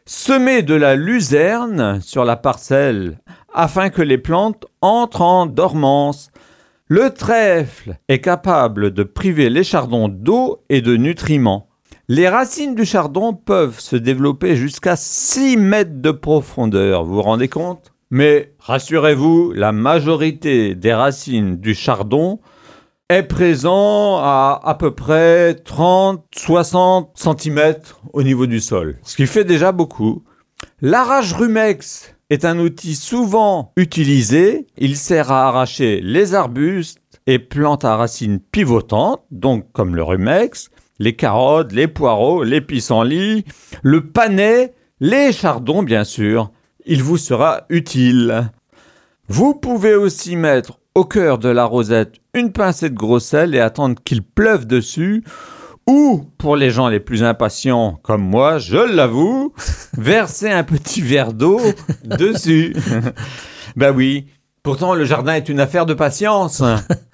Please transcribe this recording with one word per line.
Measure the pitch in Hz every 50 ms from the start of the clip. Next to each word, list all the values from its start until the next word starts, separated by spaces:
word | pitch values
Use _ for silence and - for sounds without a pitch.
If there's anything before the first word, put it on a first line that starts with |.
| _
Semez | - - - - - 269 269 254 262 262 240
de | 165 143 156
la | 156 147 139 135
luzerne | 139 156 190 240 240 175 120 139 147 160 190 220 233 240 233 208 156 117 104 101 98
sur | 92 - - 139 123
la | 120 117
parcelle | 117 - 139 117 - - - 135 139 143 135 113 101 92 85 78 - _ - - _ _ _
afin | - - 170 143 - 185 190 190
que | - 180
les | 160 143 131 123
plantes | - - 160 180 208 220 208 - - - _ _
entrent | - 190 220 240 240 233 - -
en | - 175 185 185 175
dormance. | 156 113 131 175 175 147 156 147 135 139 143 143 143 143 143 - _ _ - _ _ _ _ _ _ _ _ _
Le | _ 147 196 262 262
trèfle | - - - 202 233 226 214 202 175 165 147 117 - - - 110 85 - _ -
est | 135 131
capable | - 180 175 175 - 196 175 151 127 113 104 101 104 101
de | 92 98
priver | 101 - _ - - 190 170 151 139 113
les | 120 156 190
chardons | - - 160 123 120 120 117 110 104
d'eau | 98 92 107 147 220 247 254 - - - _ _
et | - 131
de | 117 120 120
nutriments. | 113 123 156 175 - - - 156 143 123 107 95 104 - _ _ _ _ _ - _ _ -
Les | 123 151 180 180
racines | 190 247 262 254 - 311 294 277 254
du | 220 220
chardon | - - 196 156 147 139 185 214 233 208
peuvent | - _ - 202 185 160 131 110 -
se | - - -
développer | 123 113 127 135 131 139 143 139 143 180 185 165
jusqu'à | 120 127 147 - - - 185 175
six | - - - - - - - - 262 269 269 254 220
mètres | 202 190 208 214 196 170 151 131
de | 127 151
profondeur, | 147 139 - 151 156 151 143 - - 135 117 110 101 98 98 101 95 87 82
vous | 82 95
vous | 104
rendez | 95 104 110 117 131 135
compte ? | - 156 165 180 180 170 _ _ _ _ _ _
Mais | 127 131 147 151 147 147 - - _ _
rassurez-vous, | _ - 123 135 - - 151 160 143 156 147 131 143 160 165 170 175 175 -
la | 98 101 107
majorité | 107 107 113 135 165 165 139 156 165 147 156 160 156 160 - 151 135 120 110 101 92
des | 90 90 113 117
racines | 110 127 143 135 139 - 143 127 110 104 95 90 87
du | 98 110 104
chardon | - - 143 123 95 104 104 120 147 165 185 202 214 _ _ _ _ _ - - - _ _ _ _ _ -
est | 175 190 185
présent | - - 139 180 175 160 131 127 170 185 196 202 208 208 208 208 202 190 165
à, | 139 139 139 135 135 135 143 - -
à | - 147
peu | 147 165 147 -
près | - 131 131 156 160 165 170 170 175 175 170 165
trente, | 165 _ - - 147 165 180 185 185 190 196 196 170 - _ -
soixante | - - - 165 175 165 165 175 180 185 185 185 185 170 - _
centimètres | - - 165 156 160 - 156 147 147 151 160 156 156 - - - _ - - -
au | 143
niveau | 131 135 135 123 131
du | 123 117 110
sol, | - - 113 92 82 78 71 -
ce | _ - -
qui | - 135
fait | 131 - 214 208
déjà | 180 175 147 165 190
beaucoup. | 185 175 165 139 - - 107 110 - - - _ _ _ _ _ _ - - _ _ _
L'arrache-rumex | 139 135 - 240 254 240 269 269 233 185 165 175 240 233 220 220 220 214 190 139 - - - - - - _ _ _ _
est | 147 139 156
un | 170 170 170
outil | 170 170 - - - 165 156
souvent | 139 - - 240 247 240 196 196 226 214 208 190 160 117 - _
utilisé. | 185 180 160 - 165 151 139 143 135 113 101 127 160 185 208 254 311 269 - _
Il | - 135 135 143
sert | 143 - - 180 156 147 127
à | 135 131 131 135
arracher | 120 131 127 120 - - 139 113 104 92
les | 90 92 120 175 208 180 185
arbustes | 196 156 120 120 131 147 170 196 185 165 - - _ _ _ _ _ _
et | 131 131 120
plantes | 113 _ - 143 147 147 143 139 -
à | 120 110
racines | 110 117 113 - - 120 104 101 92
pivotantes, | - _ - 208 190 135 120 110 - - 107 107 147 208 269 - _ _
donc | 143 95 - 135 127 110 92 _
comme | _ - 104 90 87
le | 82
rumex, | 80 78 92 92 92 120 156 190 240 - - - - _ _ _ _ _ _ -
les | 104 117 113
carottes, | - - 117 101 117 131 135 151 160 160 113
les | 95 117 151 160
poireaux, | 156 - 131 123 113 104 117 139 175 175 135
les | 110 135 156
pissenlits, | 147 - 151 120 - - 123 110 113 123 151 175 196 208 220 220 196 - - _ - - - -
le | - 131 147 165 151
panais, | - - 240 233 220 196 190 202 214 233 247 254 247 - _ _ _ _ _
les | 131 165 240 277 285 269
chardons | 208 - - 165 139 117 120 117 156 202
bien | 196 127 113 107 104
sûr. | - - - 107 104 110 117 110 107 _ _ _ _ _ _ _
Il | - 165 135
vous | 127 147 175 160
sera | - - 131 113 143 160 - - - -
utile. | 165 170 131 - - 131 127 123 123 123 117 117 113 113 120 110 - _ _ _ _ _ _ _ _ _ _ _ _ _ _ -
Vous | 101 135 226 285 285
pouvez | 294 - 254 247 220 185 214 214
aussi | 202 202 190 - - - 175 175
mettre | 170 160 151 139 127 123 - - _ _ _ _
au | 185 185
cœur | 185 - 214 180 156 127 117
de | 110 123
la | 120 120 120
rosette | 110 117 123 113 104 117 113 107 113 _ _ _ _ -
une | 240 240 220
pincée | 185 233 202 185 170 - 165 156
de | 127
gros | 104 107 107 123 120
sel | 113 - - 151 165 175 147
et | 123
attendre | 117 110 - - 143 131 120 - _
qu'il | - 135 113
pleuve | 95 - _ - 214 220 214 165 120
dessus. | 110 127 123 113 - - - 165 190 214 226 220 - - - - - - - - - - _ _
Ou, | - 269 294 294 277 220 156 139 - _
pour | - - 147 147
les | 147 135 127
gens | 113 123 131 120
les | 107 101
plus | 98 - 117 104
impatients | 117 117 113 - 117 107 - - - 131 127 120 117 104 82 -
comme | _ - 107 104
moi, | 98 92 98 117 135 151 160 147
je | 104 85 101
l'avoue, | 170 240 247 202 160 135 120 113 131 165 208 254 269 277 302 - - - - -
<laughs> | - - - -
verser | 139 110 135 202 220 208 - - - 202 214
un | 202 175
petit | 156 135 160 143 - - - 226
verre | 160 120 139 143 123 113
d'eau | 113 110 135 170 196 247 240 214 202 - -
<laughs> | - 147 - -
dessus. | 113 107 - 175 214 220 - - 165 160 156 165 - - 156 - - 120 113 117 120 - - -
<laughs> | - - - - - - - - - -
Ben | 120 135 139 139
oui, | 127 131 135 139 143 139 - _ _ _ _ _ _
pourtant | _ 143 139 143 180 185 185
le | 165 151
jardin | 123 156 143 131 151 160
est | 156 156 147
une | 143 139
affaire | 139 139 151 180 165
de | 160 151
patience. | 135 156 139 139 - 208 214 214 196 185 151 - - 135 120 113 104 98 - - - - _